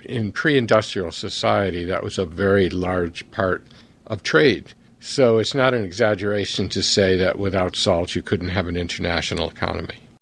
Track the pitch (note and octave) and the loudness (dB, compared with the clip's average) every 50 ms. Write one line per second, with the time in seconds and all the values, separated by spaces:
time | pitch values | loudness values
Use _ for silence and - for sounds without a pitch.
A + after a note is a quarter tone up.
0 | - - B2+ A#2 G#2+ G2 - - - D#3+ C#3+ C3 A#2 G#2 A2+ G#2+ G#2 - - G#2 | -12 -8 -6 -4 -4 -4 -4 0 2 4 4 4 4 4 4 4 4 2 -4 -6
1 | F2+ D#2+ - - - F#2+ - - A#2 A2 G#2+ G#2 G2+ F#2 E2+ F2 F2 F2+ F#2 - | -6 -6 -6 -8 -8 -8 -6 -2 0 2 2 2 2 0 -2 -2 -4 -2 -4 -4
2 | - G2+ - G2 F#2 E2 E2+ F2 G2 G2 G2 G2+ F#2 E2+ F2 F2+ F2+ F2+ F#2 F2+ | -4 -4 -4 -4 -4 -4 -2 0 2 4 4 4 4 2 0 -2 -2 0 0 0
3 | F2 E2 E2 - - - - - G2 F#2 F2 - - - - - - - _ _ | -2 -2 -6 -10 -16 -10 -4 -2 0 0 -2 -2 -6 -14 -20 -20 -20 -20 _ _
4 | - - A2 G2 - - - D#3 D#3 C3 F#2+ - - - - _ _ - _ _ | -10 -10 -8 -6 -2 2 4 4 6 4 2 0 -4 -14 -20 _ _ -20 _ _
5 | - - - C#3 C3 A#2 A2+ A2 A2 - - C#3 B2+ C3 B2 A#2 G2+ F2 F2 G#2 | -14 -6 0 2 4 4 4 4 2 0 0 2 2 2 2 0 -4 -4 -2 0
6 | A2+ G#2+ G#2+ F2+ G#2 G2+ G#2 G2+ G2 - - - G2 G2+ - G2 - - - G#2 | 2 2 2 0 -2 -2 -2 -2 -2 -4 -2 -4 -4 -2 -2 -2 -2 0 2 4
7 | G2 F#2 F#2 F2+ F#2 F#2 - - G2+ G2 F#2 F#2+ F2+ F2+ - - - G#2 F2+ E2+ | 4 4 4 4 2 2 0 0 -2 -2 0 0 0 0 -2 0 2 2 2 2
8 | F2 - - - - - G#2+ E2 F#2 F2+ F2+ G2 E2+ F2 F2 F2 F2 E2+ - - | 0 -2 -4 -6 -4 -2 -4 -2 -2 -2 -2 -2 -2 -2 -2 -4 -4 -4 -6 -4
9 | F2+ F2 E2+ E2 - - - E2 E2 D#2+ - - - F2 E2+ E2+ E2 - - - | -2 -2 -2 -2 -2 -2 -4 -4 -4 -4 -4 -4 -4 -4 -4 -4 -6 -10 -12 -16
10 | - - - _ | -18 -20 -20 _